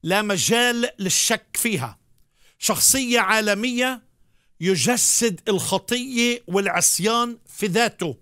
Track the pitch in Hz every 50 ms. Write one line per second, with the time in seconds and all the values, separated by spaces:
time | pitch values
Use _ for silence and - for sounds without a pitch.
0 | - 156 185 208 214 208 202 175 127 139 220 233 240 247 240 233 233 - - -
1 | 196 185 - - - - 226 214 _ _ _ - - 233 214 147 123 117 95 _
2 | _ _ _ _ _ _ _ _ _ _ _ _ - - 214 - - - - 269
3 | 262 240 240 233 202 190 214 220 220 208 202 196 220 254 240 240 254 254 262 233
4 | _ _ _ _ _ _ _ _ _ _ _ _ 165 185 190 160 117 196 247 240
5 | - - - - 233 233 185 - _ - 202 180 170 160 190 185 - - 240 247
6 | 247 269 254 233 233 240 240 240 _ - 175 196 196 190 - - 175 - - -
7 | 175 214 226 233 240 240 233 - _ - - - 208 214 170 220 240 220 - -
8 | 185 160 127 -